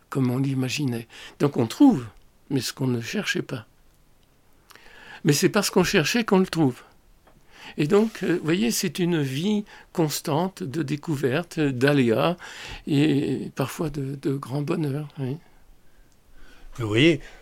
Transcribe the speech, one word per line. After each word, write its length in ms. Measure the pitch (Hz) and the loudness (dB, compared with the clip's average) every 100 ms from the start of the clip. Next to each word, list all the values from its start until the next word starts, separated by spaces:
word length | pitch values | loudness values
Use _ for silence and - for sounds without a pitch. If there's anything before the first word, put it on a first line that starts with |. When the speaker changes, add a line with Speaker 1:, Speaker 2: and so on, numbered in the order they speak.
| _ | _
Speaker 1:
comme 180 | - 127 | -2 0
on 80 | 131 | 0
l'imaginait. 720 | 135 131 127 120 147 117 117 - - - | 0 -2 -2 -2 -4 -4 -8 -18 -20 -2
Donc 180 | 151 131 | 0 0
on 80 | 117 | -2
trouve, 400 | - 285 185 113 - _ _ _ | 6 6 6 0 -14 _ _ _
mais 100 | 139 | -4
ce 100 | 110 | -4
qu'on 140 | - 131 | -4 -2
ne 160 | 120 | -2
cherchait 400 | 113 214 - 175 | -2 -4 -4 -4
pas. 240 | - 131 - _ _ _ _ _ _ _ _ _ _ - - - - - | -4 -10 -12 _ _ _ _ _ _ _ _ _ _ -20 -20 -20 -20 -2
Mais 100 | - | 2
c'est 160 | 147 185 | 4 4
parce 220 | 202 196 | 2 2
qu'on 120 | - | 2
cherchait 400 | 180 196 147 240 | 4 2 2 0
qu'on 140 | 233 185 | 2 4
le 60 | 185 | 2
trouve. 360 | 165 147 123 - _ _ _ _ _ _ - - - | 2 2 0 -10 _ _ _ _ _ _ -20 -16 -4
Et 100 | 151 | 2
donc, 340 | 202 220 - | 4 2 0
euh, 160 | 185 165 | -2 -2
vous 60 | |
voyez, 260 | - 180 233 | 0 0 0
c'est 300 | 220 190 143 | 0 -4 -2
une 220 | 170 170 | 0 0
vie 420 | 139 131 180 214 208 - - | 0 -2 0 -2 -2 -14 -8
constante 720 | - 156 - - 147 185 - | -2 -2 -2 -2 -2 -2 -4
de 220 | 135 139 | -8 -6
découverte, 760 | 143 147 - 139 139 135 175 - | -4 -4 -4 -2 0 -2 -4 -2
d'aléas, 800 | 147 127 135 147 120 110 160 180 - - - - - | -2 2 4 4 4 4 2 -2 -8 -16 -14 -12 -2
et 640 | 143 151 139 147 135 170 - | 2 4 2 0 -4 -6 -4
parfois 340 | 131 - 165 | -6 -4 -6
de, 260 | 147 135 139 | -4 -8 -6
de 120 | 156 139 | -4 -4
grand 260 | 139 135 | -4 -6
bonheur, 460 | 143 175 151 135 151 - | -4 -2 -2 -4 -8 -8
oui. 200 | 131 151 - - - - - - - _ _ - - - - - | -6 -6 -12 -20 -20 -20 -20 -20 -20 _ _ -20 -20 -20 -18 -8
Speaker 2:
Vous 100 | 113 | 0
voyez, 340 | 107 156 151 - - | 4 4 4 -4 -20